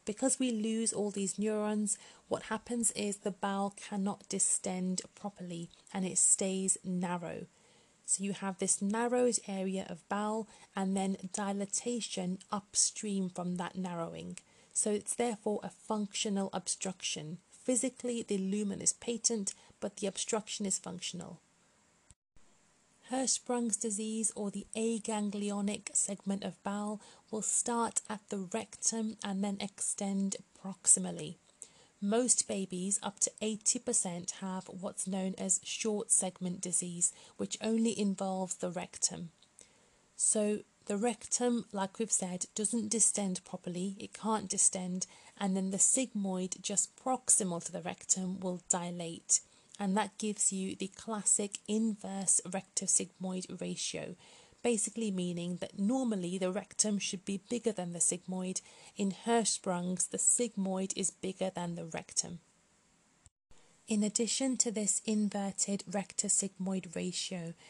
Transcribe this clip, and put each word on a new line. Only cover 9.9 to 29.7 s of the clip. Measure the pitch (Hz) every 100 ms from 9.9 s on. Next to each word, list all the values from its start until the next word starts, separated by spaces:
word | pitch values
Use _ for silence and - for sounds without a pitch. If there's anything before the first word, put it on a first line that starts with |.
| 175 _
bowel | 202 208 220 208 - -
and | 202 190 190
then | 190 190 190
dilatation | - 202 202 196 - 240 240 - - 180 190 -
upstream | 208 - - - - 214 196 185
from | 180 175 180
that | 175 190
narrowing. | 180 170 170 165 175 180 - - -
So | - 214
it's | 208 -
therefore | - 240 208 214 208
a | 185
functional | - - 214 202 - 220 196 196
obstruction. | 190 - - 190 185 - 156 151 170 _
Physically, | - - 254 262 - 247 233
the | 220 202
lumen | 190 208 202 196
is | -
patent, | - - 226 - 226 196 - - _
but | 208 -
the | 196
obstruction | - - 220 208 - 202
is | -
functional. | - 180 - 175 - 170 _ _ _ _ _ _ _ - _ - - _ _ _ _ _ -
Hirschsprung's | 262 247 - - 247 233 208
disease, | 233 202 220 220 220 -
or | 202
the | 196 - 226
aganglionic | 226 226 214 214 208 208 202 202 196 - -
segment | - - 196 196 196
of | 190 160
bowel, | 202 202 208 214 - - _
will | 220
start | - - - 233 226 - -
at | 208 -
the | 202 185
rectum | 226 - - - 226 220 214
and | 202 196
then | 202 196
extend | 202